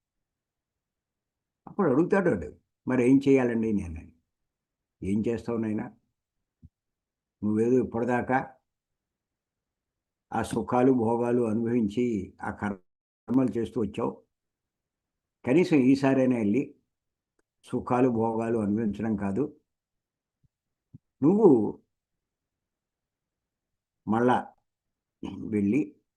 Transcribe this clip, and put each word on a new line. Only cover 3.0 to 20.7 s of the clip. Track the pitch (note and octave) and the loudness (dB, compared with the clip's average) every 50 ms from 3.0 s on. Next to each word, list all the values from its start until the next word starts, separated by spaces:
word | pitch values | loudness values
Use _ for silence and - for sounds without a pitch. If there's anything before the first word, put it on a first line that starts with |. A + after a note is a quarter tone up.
| A#2+ B2 | 4 4
ఏం | C3+ C3+ C3+ | 4 4 4
చేయాలండి | C#3 C3+ C3+ B2+ A#2+ A#2 A#2 A2+ A2+ A2 | 4 4 4 2 0 -2 -2 -2 -2 -2
నేను?" | G2 F2 E2+ D#2+ D#2 - - - _ _ _ _ _ _ _ _ _ _ _ _ _ _ _ _ - | -4 -4 -6 -12 -14 -16 -18 -20 _ _ _ _ _ _ _ _ _ _ _ _ _ _ _ _ -12
ఏం | - F#2 G2+ A2 G#2 A#2 | -6 -4 -4 -2 -2 -2
చేస్తావు | A#2 A2 - - A#2 A2+ A2+ | -4 -6 -6 -6 -6 -4 -4
నాయనా? | A2 G#2 G#2+ G2+ - - _ _ _ _ _ _ _ _ _ _ _ _ _ _ - _ _ _ _ _ _ _ _ _ _ _ _ _ - | -4 -4 -6 -8 -10 -14 _ _ _ _ _ _ _ _ _ _ _ _ _ _ -20 _ _ _ _ _ _ _ _ _ _ _ _ _ -8
నువ్వేదో | - G#2 G#2+ G#2+ A2+ A#2+ B2+ B2+ A2+ | -4 -2 0 0 0 2 2 2 2
ఇప్పటిదాకా | - - A2+ A#2+ A#2+ B2 B2 A#2 - B2+ - - - - _ _ _ _ _ _ _ _ _ _ _ _ _ _ _ _ _ _ _ _ _ _ _ _ _ _ _ _ _ _ _ _ _ _ - | 0 -4 -4 -4 -2 -2 -2 -2 0 -2 -2 -2 -6 -14 _ _ _ _ _ _ _ _ _ _ _ _ _ _ _ _ _ _ _ _ _ _ _ _ _ _ _ _ _ _ _ _ _ _ -10
ఆ | - A2 A2+ - | -6 -6 -6 -4
సుఖాలు | - A#2+ G#2+ - - B2 B2 C3+ C3 B2 A2+ | -4 -6 -4 -2 0 2 4 4 4 2 2
భోగాలు | A2 A#2 A2+ A#2+ A#2+ A#2+ B2 B2 A2 | 0 0 0 0 0 0 0 0 0
అనుభవించి | G#2+ A2+ A#2 A2+ A#2 B2 A2+ G2+ G2+ B2 B2 B2 A#2 G2 F2+ F2+ - - | -2 -2 -2 -2 -2 0 -2 -2 -2 -2 -2 -2 -2 -4 -6 -8 -14 -12
ఆ | - G#2+ G#2+ - | -12 -10 -8 -6
కర్మలు | - G#2 G2+ G2 _ _ _ _ _ _ _ _ _ - A#2+ C3 C3 B2 G2 A#2 | -6 -6 -6 -8 _ _ _ _ _ _ _ _ _ -2 0 0 0 0 -2 -4
చేస్తూ | A2+ A2+ - B2+ | -6 -4 -4 -6
వచ్చావు, | A2 G2+ - - A#2 C3 - - - _ _ _ _ _ _ _ _ _ _ _ _ _ _ _ _ _ _ _ _ _ _ _ - | -6 -6 -4 -6 -6 -6 -6 -10 -16 _ _ _ _ _ _ _ _ _ _ _ _ _ _ _ _ _ _ _ _ _ _ _ -2
కనీసం | B2 B2+ D#3+ F3+ F3+ E3+ D3 B2 B2+ | 2 4 4 4 4 4 4 4 4
ఈసారైనా | C#3 C3+ C#3 C3+ C3+ C3 C3 B2+ B2+ A#2+ A2 | 4 4 4 2 2 4 2 2 2 0 0
వెళ్ళి | G2+ G#2 B2+ D3 - - _ _ _ _ _ _ _ _ _ _ _ _ _ _ _ _ _ _ - | 0 0 0 -2 -4 -8 _ _ _ _ _ _ _ _ _ _ _ _ _ _ _ _ _ _ -8
సుఖాలు | - B2 A#2+ - B2+ B2 B2+ C3 A#2+ A2 | -8 -6 -4 -2 0 2 2 2 2 0
భోగాలు | A2+ A2+ A2+ A2 A2+ A#2 A#2 A#2 G#2+ | -2 -2 -2 -2 -2 -2 -2 -2 0
అనుభవించడం | G2+ G#2 G#2+ A#2 G#2+ G2+ G#2 G#2+ A2+ A2 G2+ G#2 | 0 0 -2 -2 -4 -4 -4 -4 -4 -4 -4 -4
కాదు, | G2 G2 G#2 C#3 D3+ - _ _ _ _ _ _ _ _ _ _ _ _ _ _ _ _ _ _ _ _ _ _ _ | -4 -2 -2 -4 -4 -6 _ _ _ _ _ _ _ _ _ _ _ _ _ _ _ _ _ _ _ _ _ _ _